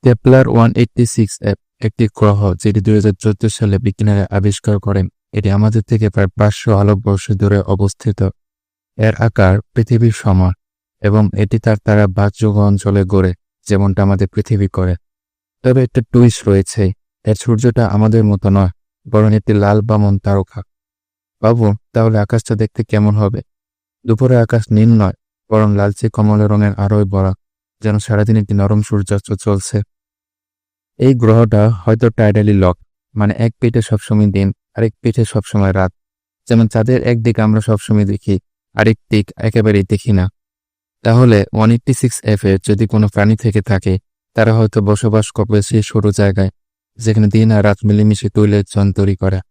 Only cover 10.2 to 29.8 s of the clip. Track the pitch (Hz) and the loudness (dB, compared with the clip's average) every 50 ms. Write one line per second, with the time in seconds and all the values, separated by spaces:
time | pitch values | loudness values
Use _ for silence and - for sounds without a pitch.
10.2 | - - 95 92 92 90 92 _ _ _ _ _ _ _ _ _ - 104 101 107 | -2 0 2 2 2 0 -2 _ _ _ _ _ _ _ _ _ -4 0 2 2
11.2 | 107 98 - 95 107 104 - 113 - 113 110 101 _ - 104 104 104 101 92 101 | 0 0 0 -2 -4 -2 -2 -2 0 0 -2 -2 _ 0 2 2 2 0 0 0
12.2 | 101 101 - - 113 107 101 104 104 101 98 95 - 104 98 101 98 92 98 98 | -2 -2 -2 -2 -2 0 0 2 2 2 0 0 0 -2 0 0 0 0 0 0
13.2 | 92 92 90 _ _ _ _ _ _ - 104 98 101 101 95 90 101 98 101 95 | 0 0 -2 _ _ _ _ _ _ -4 -2 0 0 0 0 0 0 0 0 0
14.2 | 98 92 _ - 104 - 117 101 101 95 _ - 92 90 90 87 _ _ _ _ | -2 -4 _ -6 -4 -4 -2 -2 -2 -4 _ -4 -4 -4 -4 -6 _ _ _ _
15.2 | _ _ _ _ _ _ _ _ _ 127 127 131 127 120 _ 131 120 _ - 127 | _ _ _ _ _ _ _ _ _ -2 0 0 -2 -2 _ -8 -8 _ 0 2
16.2 | 123 120 110 - - - 98 98 95 - - - 104 92 101 _ _ _ _ _ | 2 4 2 0 -2 0 0 0 0 -2 -4 -4 -4 -4 -4 _ _ _ _ _
17.2 | _ - 107 - - - 117 107 120 123 117 - 117 101 - 104 107 110 107 113 | _ -4 -4 -4 -2 -2 -2 0 0 0 0 0 -2 0 0 0 0 2 2 2
18.2 | 110 104 101 98 - 101 95 98 98 92 - _ _ _ _ _ _ - - 107 | 2 2 0 0 0 0 2 2 0 0 -4 _ _ _ _ _ _ -4 0 2
19.2 | 107 110 104 107 101 - 107 104 101 101 104 107 104 113 110 104 104 101 101 98 | 2 2 2 0 0 0 0 0 2 2 0 0 0 0 0 0 2 0 0 -2
20.2 | _ - 101 98 95 _ _ - 98 _ _ _ _ _ _ _ _ _ _ _ | _ -2 -2 -2 -2 _ _ -20 -20 _ _ _ _ _ _ _ _ _ _ _
21.2 | _ _ _ _ - 110 117 117 113 104 101 104 _ _ _ 113 113 113 110 107 | _ _ _ _ 0 0 0 2 2 0 0 -2 _ _ _ 0 0 0 0 0
22.2 | 104 101 - 117 - - 123 101 110 107 _ - 113 _ - 107 104 104 104 104 | -2 0 -2 -4 -2 -4 -4 -4 -4 -6 _ -8 -8 _ 0 0 2 2 2 0
23.2 | 107 98 117 - - _ _ _ _ _ _ _ _ _ _ _ _ 120 113 107 | 0 -2 -2 -6 -10 _ _ _ _ _ _ _ _ _ _ _ _ -2 -2 0
24.2 | 127 127 127 120 117 107 - 117 107 - 113 104 110 117 117 110 104 92 95 _ | 2 2 2 2 2 0 0 -4 -2 0 2 2 4 4 4 4 2 0 -4 _
25.2 | _ _ _ _ _ _ 110 107 107 107 104 101 101 101 101 - - 110 - - | _ _ _ _ _ _ 0 0 2 2 0 0 -2 -2 -4 -4 -6 -6 -2 0
26.2 | 107 107 107 104 104 104 104 104 104 104 98 101 101 101 107 104 104 95 98 98 | 0 2 2 2 2 0 2 2 0 0 0 -2 -2 0 0 0 0 0 -2 -2
27.2 | 95 95 98 - _ _ _ _ _ _ _ _ - 110 104 107 - - 110 101 | -2 -2 -4 -6 _ _ _ _ _ _ _ _ -4 -2 -2 -2 -2 -2 -2 0
28.2 | 107 107 113 110 104 98 104 101 98 101 107 104 104 - - 104 101 - 104 101 | 0 2 0 0 0 0 -2 -2 0 0 0 -2 -2 -2 -4 -4 -4 -2 -4 -6
29.2 | - - 104 95 - 113 101 98 95 - - 104 | -4 -6 -10 -6 -4 -2 -2 -2 -4 -4 -6 -6